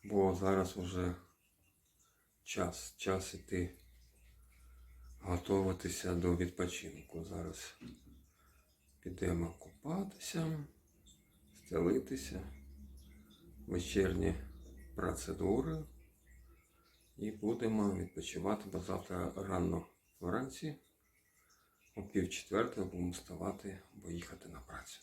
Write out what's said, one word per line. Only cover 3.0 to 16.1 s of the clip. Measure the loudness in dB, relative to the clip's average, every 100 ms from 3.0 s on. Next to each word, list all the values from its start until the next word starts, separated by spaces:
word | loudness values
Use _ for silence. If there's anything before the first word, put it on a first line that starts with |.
| 0 2 0
іти | -8 -2 0 0 -4 -20 -20 -20 _ -20 -20 -20 -20 -20 -20 -20 -20 -18 -8
готуватися | 0 0 4 4 6 2 -2 -2 0
до | 4 4
відпочинку. | 4 2 0 -2 -2 -8 -12 -10 -8
Зараз | -6 -6 -6 -8 -12 -14 -16 -16 -20 -20 -20 _ _ _ _ _ _ _
підемо | -10 0 2 4 0 -4
купатися, | -18 -10 -4 -2 -4 -6 -4 0 0 -2 -6 -16 _ _ -20 -20 _ _ -20 -20
стелитися. | -2 4 6 4 2 -6 -4 -6 -8 -12 -16 -16 -16 -16 -20 -20 -20 -20 -20 -16 -2
Вечірні | -2 2 4 4 4 2 0 -6 -14 -16 -16 -10
процедури. | -2 -2 -2 -4 0 4 4 2 -4 -6 -16 -20